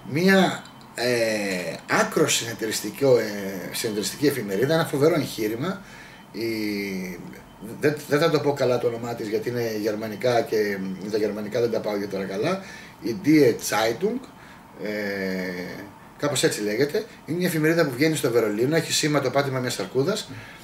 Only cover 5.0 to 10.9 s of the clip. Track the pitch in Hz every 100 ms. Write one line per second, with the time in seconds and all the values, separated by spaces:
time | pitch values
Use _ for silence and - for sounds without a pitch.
5 | 156 170 120 - 107 117 165 196 - -
6 | - - - - 113 110 104 101 101 95
7 | 92 85 90 - - - 101 - 147 143
8 | - 147 165 151 139 - 127 123 120 117
9 | 120 113 110 107 123 120 117 107 107 104
10 | 110 101 123 117 107 110 101 98 95